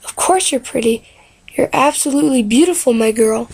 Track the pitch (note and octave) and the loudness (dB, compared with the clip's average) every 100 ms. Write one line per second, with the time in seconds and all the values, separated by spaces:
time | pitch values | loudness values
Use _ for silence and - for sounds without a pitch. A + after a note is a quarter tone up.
0 | - - - F#4 F#4 C#4 - C4 A#3 A3+ | -16 -8 0 0 0 -4 -4 -4 -2 -2
1 | - _ _ _ _ - - - C4+ D4 | -6 _ _ _ _ -4 -2 2 0 0
2 | - C#4 D4+ C4 G#3+ A3+ F4 E4+ - A#3 | -2 0 2 2 2 2 2 2 0 0
3 | A3 A3 A3 A3 A#3+ | 0 2 0 0 -4